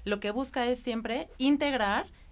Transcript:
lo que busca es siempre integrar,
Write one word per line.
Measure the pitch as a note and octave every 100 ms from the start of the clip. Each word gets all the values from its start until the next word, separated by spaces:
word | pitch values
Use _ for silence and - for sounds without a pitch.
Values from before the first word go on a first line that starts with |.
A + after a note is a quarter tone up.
lo | G3+ G#3
que | G#3
busca | G#3+ C4 C4+ A#3+
es | B3
siempre | B3 A3+ A3 B3 E4 -
integrar, | C4 C#4+ D4 C4 G3+ A3 F#4+ - -